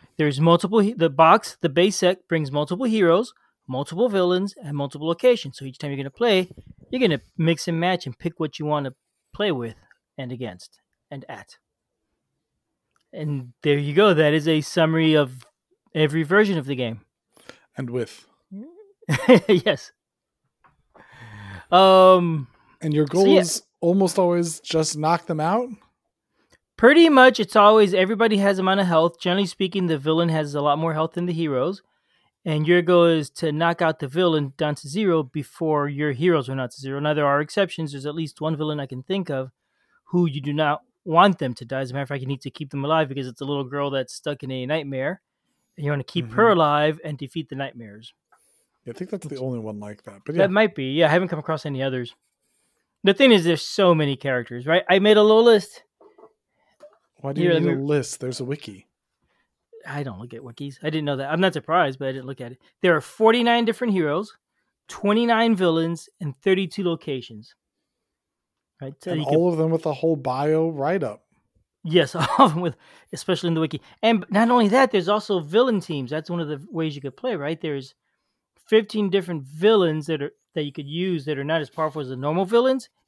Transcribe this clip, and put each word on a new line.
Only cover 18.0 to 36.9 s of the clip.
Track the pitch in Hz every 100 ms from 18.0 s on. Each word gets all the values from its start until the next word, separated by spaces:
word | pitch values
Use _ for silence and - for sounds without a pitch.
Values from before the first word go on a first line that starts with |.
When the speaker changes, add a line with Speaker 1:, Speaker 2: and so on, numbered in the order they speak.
| 117 - _ _ _
Speaker 1:
<laughs> | 190 269 349 440 _ - 139 - 254 -
Yes. | 180 - 147 - _ _ _ _ _ _ _ _ _ _ _ - - 113 104 101 95 -
Um, | 180 190 190 185 185 175 160 127 _ _ _
Speaker 2:
And | 160
your | 151 147
Speaker 1:
so | 175 196
yeah. | 190
Speaker 2:
goals | 170 - _ -
almost | 170 190 190 -
always | 180 175 170 156
just | - 160 156 151
knock | 151 170 -
them | 160
out? | 156 214 254 214 _ _ _ _ _ _ _ _ _ -
Speaker 1:
Pretty | 233 311 330
much, | 269 254 -
it's | 208 220
always | 208 220 208
everybody | 185 190 214 226 208
has | 196 190
amount | 185 196
of | 180
health. | 165 165 165
Generally | 180 185 190
speaking, | - 190 196 180
the | 156
villain | 143 160 170
has | 160 147 143
a |
lot | 147 147
more | 160
health | 156 160
than | - 175
the |
heroes. | 165 165 131 147 196 _ _ _ _ _ _ -
And | 151 156
your | 175
goal | 170 175 170
is | 165 143
to | - 165
knock | 151 165 165
out | 165 156
the | 139
villain | 147 180 156 139 -
down | 151 147
to | 139
zero | 165 208 165
before | 131 151 - - 160 151 143
your | 139 151
heroes | 127 175 165 127
run | 135
out | 123
to | -
zero. | 135